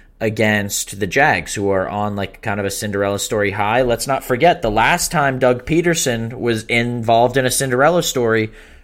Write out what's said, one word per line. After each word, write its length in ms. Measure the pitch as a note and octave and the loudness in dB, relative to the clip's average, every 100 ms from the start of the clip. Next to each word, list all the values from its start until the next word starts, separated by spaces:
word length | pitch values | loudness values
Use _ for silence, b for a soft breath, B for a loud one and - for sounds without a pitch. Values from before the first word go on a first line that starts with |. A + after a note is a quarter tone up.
| B - | B -6
against 760 | A2 A2 A2 G#2+ G2+ - - G2 | -4 0 2 2 -2 -6 -8 -6
the 80 | G2 | -2
Jags, 480 | B2+ D3 G2 E2 | 2 2 2 -2
who 140 | - G2+ | -4 0
are 180 | F#2+ F#2 | 0 0
on, 280 | G#2 G#2 G2+ | -4 -4 -4
like, 260 | G2 - | -8 -8
kind 160 | A2+ G2+ | -6 -4
of 80 | G2 | -4
a 40 | |
Cinderella 500 | G2 G#2+ G2 G2+ G2 | -4 -4 -2 0 -2
story 320 | - A2 G2+ | -2 0 0
high. 300 | G2+ G#2 A#2+ | 0 0 2
Let's 260 | B2+ A2+ C3 | 2 0 -2
not 160 | C3+ | -4
forget, 360 | - A#2+ E3 E3+ | -2 2 4 2
the 80 | A2+ | 0
last 420 | G#2+ B2 E3+ - | 2 2 2 -2
time 260 | E3+ C#3+ B2+ | 0 0 2
Doug 260 | B2+ B2 | 2 2
Peterson 760 | - D#3+ E3+ E3 C3+ A#2 A2+ - | 0 0 2 0 -2 -2 -4 -4
was 240 | A#2+ A2 | -2 -2
involved 720 | - A#2 A#2+ A#2+ A2+ A#2 B2 C3+ | 0 -2 0 -2 2 4 4 2
in 100 | B2+ | 0
a 40 | |
Cinderella 500 | - C3+ B2 D3 F3 | 0 0 2 2 2
story, 480 | - C3 A#2 A2+ A2 B B B | 0 0 2 0 -2 B B B